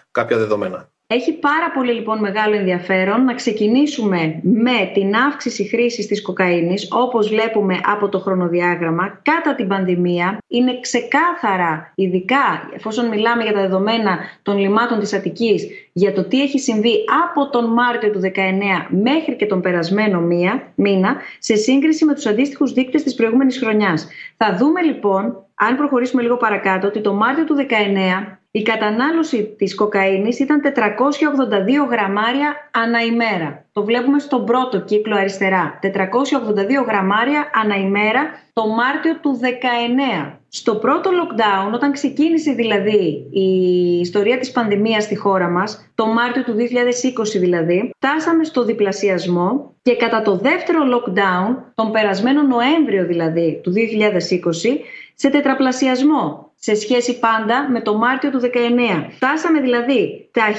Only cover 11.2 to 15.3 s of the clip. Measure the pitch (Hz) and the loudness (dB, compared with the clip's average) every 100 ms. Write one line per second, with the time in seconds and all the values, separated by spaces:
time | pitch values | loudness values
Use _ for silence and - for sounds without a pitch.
11.2 | 349 330 208 185 170 156 165 - 190 180 | 0 0 -2 0 -2 -4 -6 -4 0 -2
12.2 | 190 269 240 160 - - 226 220 233 208 | 0 0 0 -2 -8 -12 -6 -4 -2 0
13.2 | 226 240 214 208 190 190 208 226 202 170 | 0 0 0 0 0 0 0 0 0 -2
14.2 | - - - 202 196 214 247 220 196 196 | -6 -8 -4 0 2 2 0 -2 -2 -4
15.2 | 175 | -4